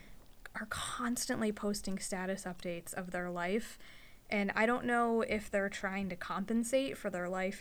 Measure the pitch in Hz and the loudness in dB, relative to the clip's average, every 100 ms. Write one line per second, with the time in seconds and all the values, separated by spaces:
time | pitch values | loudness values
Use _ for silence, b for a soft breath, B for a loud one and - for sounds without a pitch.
0 | B B B - - - 220 - - - | B B B -18 -14 -10 -6 -6 -4 -2
1 | 240 247 - 240 220 214 208 208 202 196 | 0 0 0 2 0 0 -2 0 -2 -2
2 | - 185 185 190 185 175 180 170 - - | -2 -2 -2 -2 -4 -6 -6 -6 -6 -8
3 | 180 180 180 175 175 220 - - B B | -4 -4 -4 -2 0 0 -2 -12 B B
4 | B B - 208 196 - 226 247 240 240 | B B -2 0 2 4 4 4 4 4
5 | 233 226 - 214 208 202 196 - 196 196 | 6 4 4 0 2 2 2 0 -2 0
6 | 190 175 - 175 196 226 233 269 269 - | -2 -2 -2 -2 2 2 4 4 2 -2
7 | 202 185 175 185 185 196 | -2 -2 -2 0 -2 -2